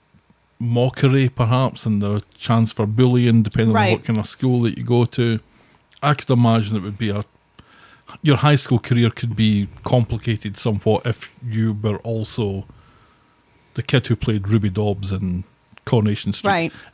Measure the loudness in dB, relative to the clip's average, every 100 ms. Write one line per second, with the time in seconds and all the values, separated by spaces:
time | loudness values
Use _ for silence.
0 | _ _ _ _ _ -8 -2 0 0 0
1 | 2 2 0 0 0 0 -2 -4 -2 -2
2 | 0 -4 -6 -10 0 2 2 0 0 2
3 | 4 4 4 4 2 2 2 2 2 0
4 | -2 -4 -4 -4 0 2 0 -2 0 2
5 | 2 0 0 -2 _ _ _ _ _ -4
6 | -2 -2 0 4 4 4 0 -4 -6 -6
7 | -4 -4 -8 _ _ _ -20 _ _ _
8 | -20 -4 0 2 4 2 2 -2 0 2
9 | 2 0 -6 0 2 2 -2 -6 -2 0
10 | 0 -4 -6 -6 -6 -6 -4 -2 0 0
11 | -2 -6 -10 -16 -8 -2 -2 -2 -4 -6
12 | -6 -6 -6 -6 -4 -6 -10 -20 _ _
13 | _ _ _ _ _ _ _ -10 0 0
14 | 0 -2 -2 -2 0 0 0 -2 -4 -4
15 | -4 -4 -4 -6 -8 _ _ -12 0 2
16 | 2 -2 -4 -4 -2 0 -2 -8 -16